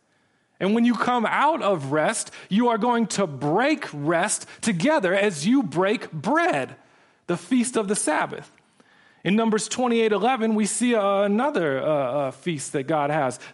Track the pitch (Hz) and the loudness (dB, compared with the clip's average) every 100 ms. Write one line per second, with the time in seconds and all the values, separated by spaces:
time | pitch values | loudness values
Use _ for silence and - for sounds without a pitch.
0 | _ _ _ _ _ - 190 226 240 220 | _ _ _ _ _ -4 0 2 2 2
1 | 240 247 202 180 285 320 202 180 135 151 | 0 0 0 2 2 2 0 -2 0 0
2 | 170 - - - - 196 240 226 247 233 | 0 0 -6 -12 -2 2 2 2 2 2
3 | 226 - 190 135 147 185 277 294 - 147 | 0 0 -2 -2 0 2 2 0 -4 -6
4 | 143 170 208 - - - 226 175 240 311 | 0 0 0 -4 -8 -6 -2 0 2 2
5 | 185 196 208 151 170 269 196 151 190 226 | 2 2 0 0 2 2 2 0 0 0
6 | - 160 165 302 339 156 123 - _ _ | -6 -6 -2 0 2 0 -4 -10 _ _
7 | _ _ - 170 - 254 226 226 202 208 | _ _ -6 -6 0 0 0 0 -2 -2
8 | - 311 - - - _ _ _ _ _ | 0 0 -2 -6 -14 _ _ _ _ _
9 | _ _ 165 214 226 214 - - 247 233 | _ _ 0 2 2 0 -2 -2 0 2
10 | 226 208 226 262 220 214 202 - 247 226 | 2 2 0 0 0 0 0 0 0 2
11 | 196 196 202 208 285 294 156 135 151 147 | 2 2 2 2 0 0 0 0 0 0
12 | 127 143 135 - 180 151 - 147 135 156 | 0 -2 -4 -6 -6 -6 -4 -6 -2 0
13 | 147 151 131 120 - | 0 0 -2 -4 -8